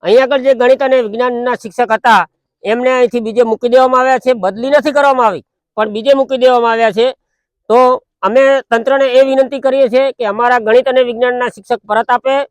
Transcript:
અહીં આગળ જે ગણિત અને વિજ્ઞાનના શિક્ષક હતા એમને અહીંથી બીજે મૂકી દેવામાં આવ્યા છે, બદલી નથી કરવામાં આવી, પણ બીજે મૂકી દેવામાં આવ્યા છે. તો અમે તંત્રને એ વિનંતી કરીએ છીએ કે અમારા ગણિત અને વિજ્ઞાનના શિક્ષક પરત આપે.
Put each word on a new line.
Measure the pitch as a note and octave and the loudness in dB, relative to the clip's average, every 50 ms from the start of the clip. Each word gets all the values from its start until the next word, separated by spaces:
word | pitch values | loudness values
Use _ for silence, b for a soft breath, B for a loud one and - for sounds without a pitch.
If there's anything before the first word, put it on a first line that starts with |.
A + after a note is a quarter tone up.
અહીં | - F3 G#3 B3 | 0 2 2 2
આગળ | C4 B3 C#4+ C4+ B3 | 2 2 -2 -2 0
જે | C4+ C4+ | 0 0
ગણિત | A3+ B3 B3 C4 - | 2 2 0 2 2
અને | C#4 C4+ C4 C4 | 2 0 0 0
વિજ્ઞાનના | A#3 G#3+ G3+ A3+ B3 B3 A#3+ A#3+ A#3+ B3+ A#3+ | 0 -2 -4 -4 -4 -4 -4 -4 -4 -4 -6
શિક્ષક | A3 - A3 - - B3 A3+ | -6 -8 -14 -4 -4 -2 -2
હતા | A3 A3 _ B3 A3 G3 E3+ - _ _ _ _ _ _ - | -2 -2 _ 2 2 2 2 -2 _ _ _ _ _ _ -6
એમને | G3 A3 A#3+ B3 B3+ | -4 -4 -2 0 -2
અહીંથી | B3+ B3+ B3 A3+ - A#3+ A3 | 0 0 0 0 -2 -6 -6
બીજે | A3 G#3+ A#3 B3 | -4 -2 0 0
મૂકી | A3+ A3 G#3+ - A#3+ | 0 -2 -4 -2 2
દેવામાં | A#3 C4 C4 B3+ B3+ B3+ | 2 4 4 4 2 0
આવ્યા | B3+ C4 C4 B3 - | 2 2 0 0 0
છે, | B3+ B3+ | -2 -4
બદલી | A3+ F3+ F#3+ G3 G#3+ A#3+ C4+ | -2 -2 -6 -6 -4 -4 0
નથી | C#4+ D4 A3 D4+ | 0 0 0 0
કરવામાં | C4+ C#4+ C#4+ C#4 C4+ B3+ A#3+ A3 | 0 0 2 2 2 2 0 0
આવી, | F#3 C#3+ _ _ _ _ _ _ _ | -2 -4 _ _ _ _ _ _ _
પણ | - A3 G#3+ G#3 | -6 -6 -4 -4
બીજે | A3 G#3+ C#4 C#4 | -8 -2 0 0
મૂકી | C4+ C4+ - C4+ C4 | 0 0 -2 -2 0
દેવામાં | B3 B3+ B3 A#3+ A#3 A#3 | 2 2 2 2 0 0
આવ્યા | A3+ A3+ A3+ A3 F#3+ G#3 | 0 0 0 -2 0 0
છે. | A#3 C4 - _ _ _ _ _ _ _ _ _ _ _ | -2 -2 -4 _ _ _ _ _ _ _ _ _ _ _
તો | G#3+ B3 B3+ B3+ B3+ - _ _ _ _ | 2 2 4 2 0 -2 _ _ _ _
અમે | - F#3+ A3 B3+ C4+ C4+ C#4 C4+ - _ | -6 0 2 2 2 2 2 0 -2 _
તંત્રને | A#3 A3+ A3+ - C4+ C4+ C4+ C4 B3 C4 | -4 -2 0 0 0 0 0 2 2 2
એ | C4+ | 2
વિનંતી | C4+ C4+ C4+ C4+ B3 C#4 C4+ | 2 2 0 0 -2 -2 -4
કરીએ | - C4 C4 C#4 C4+ A#3 | -4 -2 0 0 0 2
છીએ | G#3+ B3+ C4+ C4+ | 2 0 0 -2
કે | B3 _ A#3+ | -4 _ -6
અમારા | G#3 G3+ A3 - A#3+ B3 A#3+ | -6 -2 -2 0 0 0 0
ગણિત | A3 G#3+ A3 B3 B3+ C4+ | 0 2 2 2 2 2
અને | B3+ C4 B3+ | 0 0 0
વિજ્ઞાનના | A#3+ A3+ A3+ B3 B3 B3 B3 B3 A#3 - | 0 -2 -2 -2 -2 -2 -4 -6 -6 -8
શિક્ષક | - G3 _ A#3+ G#3+ _ | -12 -8 _ -6 -6 _
પરત | - G#3 A3 A#3 - | -4 -2 -2 0 0
આપે. | B3 B3 _ C4 C4+ C#4 C#4 - | -2 -2 _ -2 -2 -2 -4 -6